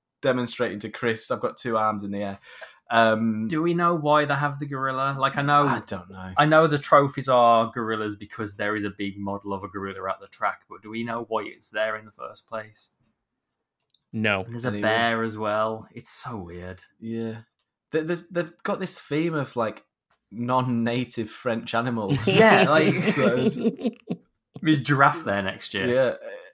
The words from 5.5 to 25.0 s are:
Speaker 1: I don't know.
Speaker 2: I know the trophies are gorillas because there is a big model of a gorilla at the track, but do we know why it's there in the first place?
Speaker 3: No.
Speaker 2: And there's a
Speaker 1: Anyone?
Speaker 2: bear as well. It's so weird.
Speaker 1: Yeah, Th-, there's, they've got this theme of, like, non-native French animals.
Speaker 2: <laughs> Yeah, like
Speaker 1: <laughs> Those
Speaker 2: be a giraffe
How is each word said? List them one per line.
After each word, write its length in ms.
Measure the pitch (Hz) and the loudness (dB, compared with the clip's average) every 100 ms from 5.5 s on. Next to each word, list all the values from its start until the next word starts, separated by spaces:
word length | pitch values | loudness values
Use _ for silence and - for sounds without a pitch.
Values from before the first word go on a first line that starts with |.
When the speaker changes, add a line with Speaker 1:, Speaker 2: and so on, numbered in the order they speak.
| 147 143 | 4 4
Speaker 1:
I 140 | 120 - | 0 -4
don't 220 | 95 87 | -10 -10
know. 240 | 95 92 92 | -14 -2 2
Speaker 2:
I 80 | 151 | 6
know 200 | 156 160 | 6 6
the 100 | 147 | 2
trophies 500 | - 143 139 139 135 | 2 4 4 -2 2
are 440 | 123 117 117 113 | 6 8 6 4
gorillas 420 | 123 110 110 107 101 | -2 -4 -4 -4 -6
because 400 | 101 - 107 101 | -12 -8 -8 -4
there 200 | 104 107 | -2 -2
is 80 | |
a 80 | 101 | -4
big 260 | 98 101 98 | -6 -8 -6
model 360 | 98 101 101 | -6 -6 -6
of 100 | 98 | -8
a 40 | 101 | -8
gorilla 400 | 101 98 95 95 | -8 -8 -6 -6
at 100 | 95 | -8
the 80 | 98 | -12
track, 340 | - 104 - _ | -6 -4 -4 _
but 120 | 92 | -18
do 60 | 107 | -12
we 120 | 113 | -8
know 220 | 117 117 110 | -6 -8 -6
why 160 | 110 98 | -6 -6
it's 240 | - - | -12 -10
there 260 | 107 110 110 | -4 -4 -4
in 80 | 110 | -12
the 60 | |
first 360 | - - - - | -16 -14 -16 -12
place? 440 | 113 107 110 - _ _ _ _ _ _ _ _ _ _ _ _ | -12 -12 -18 -20 _ _ _ _ _ _ _ _ _ _ _ _
Speaker 3:
No. 280 | 110 107 98 | -2 0 0
Speaker 2:
And 120 | 95 | -4
there's 120 | 117 117 | -6 -6
a 40 | |
Speaker 1:
Anyone? 120 | 104 | -2
Speaker 2:
bear 400 | 107 110 117 113 | 0 2 2 0
as 120 | 113 107 | -2 -4
well. 500 | 107 107 110 110 - | -2 0 -2 -4 -10
It's 180 | 120 - | -16 -10
so 260 | - 135 113 | -10 -8 -10
weird. 460 | 87 87 90 92 - _ | -12 -12 -12 -14 -20 _
Speaker 1:
Yeah, 400 | 113 113 113 113 - _ _ _ _ | -10 -6 -6 -8 -14 _ _ _ _
Th-, 140 | 156 160 | -4 -2
there's, 240 | 170 170 | -4 -4
they've 240 | 175 165 - | -6 -6 -8
got 160 | - 185 | -6 -4
this 200 | 180 - | -4 -8
theme 340 | - 147 170 | -4 -2 0
of, 220 | 156 131 123 | -2 -4 -2
like, 280 | 110 - _ _ _ _ _ | -4 -6 _ _ _ _ _
non-native 1000 | 104 120 127 123 117 117 120 120 - 110 | -6 0 0 2 0 0 0 -2 -4 -6
French 440 | - 123 113 117 | -6 -4 -4 -2
animals. 460 | 117 123 117 101 139 - | -2 -2 -2 0 0 4
Speaker 2:
<laughs> 100 | 190 | 6
Yeah, 300 | 220 190 - | 8 8 6
like 460 | 156 160 - 214 143 | 6 4 2 0 2
Speaker 1:
<laughs> 0 | |
Those 440 | 131 127 131 240 226 - 240 - - - _ _ _ - | 2 2 0 0 -2 -2 -6 -6 -8 -10 _ _ _ -2
Speaker 2:
be 120 | 156 | 2
a 40 | 147 | 2
giraffe 460 | 120 135 | 2 6